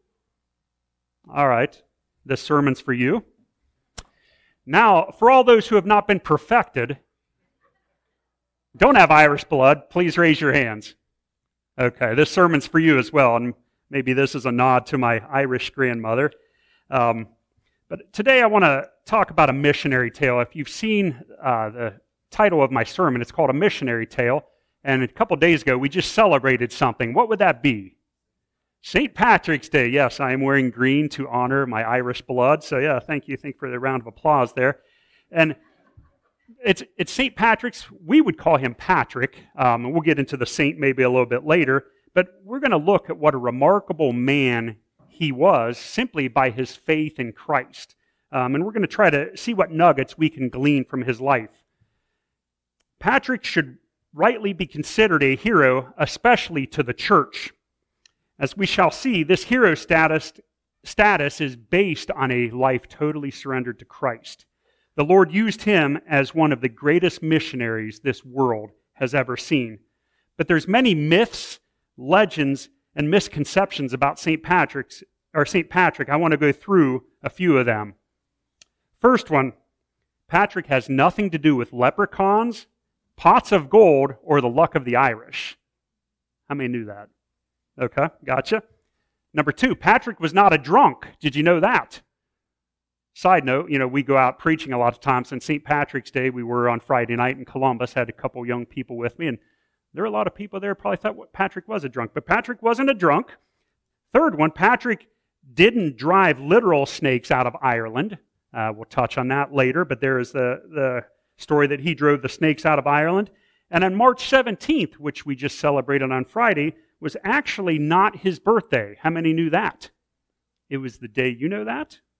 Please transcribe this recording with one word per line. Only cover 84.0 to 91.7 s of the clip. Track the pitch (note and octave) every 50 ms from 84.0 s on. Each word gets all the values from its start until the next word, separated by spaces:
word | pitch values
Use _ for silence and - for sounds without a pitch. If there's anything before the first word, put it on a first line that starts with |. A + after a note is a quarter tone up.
| C#3 C3+ C3+ _
or | - D#3+ D3 C#3+
the | B2 A#2+
luck | A#2 D3+ E3+ E3+ -
of | D#3 B2
the | B2 A#2+
Irish. | B2 C#3 B2+ A2 A2 A#2+ - - - - - - _ _ _ _ _ _ _ _ _ _ _ _ _ _ _ _ _ _ -
How | C#3+
many | C#3+ C3 A#2+
knew | B2+ A#2+ A2
that? | G#2 G2+ G2+ G#2+ _ _ _ _ _ _ _ _ _ _ _ _ _ _ -
Okay, | B2+ A#2 - C#3 D3 E3 _ _ -
gotcha. | C3+ C3 C3+ - - A3 G#3+ - _ _ _ _ _ _ _ _ _ _ _ _ _ -
Number | D3+ D3+ D3+ -
two, | - B3+ C4 -
Patrick | - - F3+ A3 A#3+ - A#3+ G#3 -
was | D#3+ D#3+ E3
not | G3 G3+ F#3+
a | D#3+
drunk. | D3+ B2+ D3 F#3 - - - A#2+ - - - _ _
Did | - D3 B2+
you | D3 D3+
know | E3+ F3+ D#3+
that? | F3+ A3+